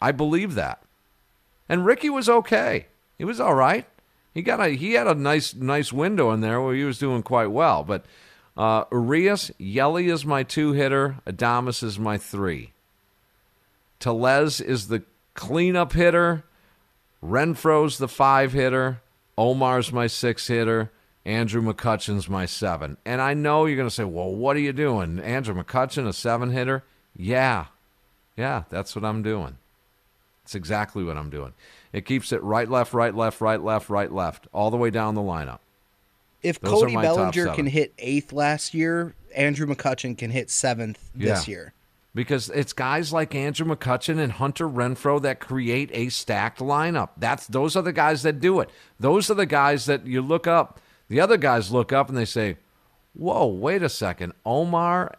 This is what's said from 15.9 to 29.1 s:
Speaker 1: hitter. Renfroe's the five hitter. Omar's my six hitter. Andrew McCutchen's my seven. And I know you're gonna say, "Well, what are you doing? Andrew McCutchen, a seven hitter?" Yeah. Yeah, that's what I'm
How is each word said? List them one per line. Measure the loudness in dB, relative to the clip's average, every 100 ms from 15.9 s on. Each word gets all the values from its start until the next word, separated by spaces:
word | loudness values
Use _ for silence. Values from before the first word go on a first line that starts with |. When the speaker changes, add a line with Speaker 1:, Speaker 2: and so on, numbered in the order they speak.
Speaker 1:
hitter. | 4 4 6 4 0 -6 _ _ _ _ _ _ _
Renfroe's | -2 0 0 0 4 4 4 0
the | -4
five | 2 4 6 4
hitter. | 2 2 2 0 -4 _ _ _ 0
Omar's | 2 2 2 2 0
my | 0 -2
six | 0 -2 -2 -2
hitter. | 0 2 0 -2 _ _ _
Andrew | -4 -2 0 0
McCutchen's | -2 -2 0 -2 -2 -4 -2
my | -4 -4
seven. | -4 -4 -4 -6 -10
And | -6 -2
I | 0
know | 0 2 2 2
you're | 0
gonna | -2
say, | -4
"Well, | -4 -4 -4
what | -2 0 0
are |
you | 0
doing? | 0 0 0 -2 -4
Andrew | -4 -4 -4 -6
McCutchen, | -2 -2 0 -2 -4
a |
seven | -2 -2 -2 0
hitter?" | -2 -2 -2 -6 _ _ -10
Yeah. | -2 2 2 0 -4 _ _ _ _ _ _ -6
Yeah, | -4 -4 -6
that's | -8 -8
what | -6
I'm | -4